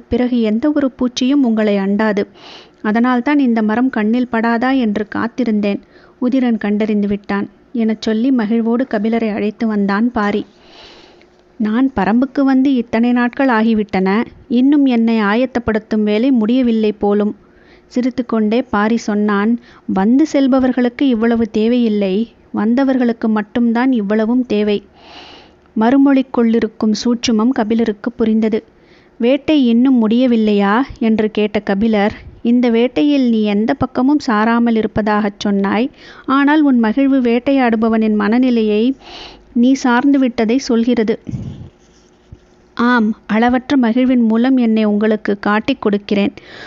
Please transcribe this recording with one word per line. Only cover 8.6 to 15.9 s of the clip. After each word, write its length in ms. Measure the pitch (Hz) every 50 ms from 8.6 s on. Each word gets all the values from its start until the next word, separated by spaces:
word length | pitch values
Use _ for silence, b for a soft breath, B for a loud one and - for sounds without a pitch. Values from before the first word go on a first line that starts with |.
| 226 226 233 240 262 -
கபிலரை 400 | - 214 202 226 226 233 226 220
அழைத்து 360 | 196 - 202 208 214 - 240
வந்தான் 420 | 220 214 208 202 196 196 196 226 240 240
பாரி. 320 | 240 208 208 208 214 - - B B B B B B B B B B B B B B B B _ _ _ _ _ -
"நான் 340 | 226 214 214 233 269 269 -
பரம்புக்கு 440 | - 190 180 208 240 269 269 - -
வந்து 340 | 277 269 269 262 262 285 277
இத்தனை 380 | 247 233 233 - 226 233 247 247
நாட்கள் 360 | 247 240 240 233 - 277 269
ஆகிவிட்டன, 760 | 240 220 220 226 226 214 208 208 - 190 185 190 190 214 240 - - - - -
இன்னும் 380 | 254 240 254 277 294 294 277
என்னை 340 | 269 247 233 233 226 226 226
ஆயத்தப்படுத்தும் 840 | 214 196 202 233 254 247 247 240 233 - 220 214 214 -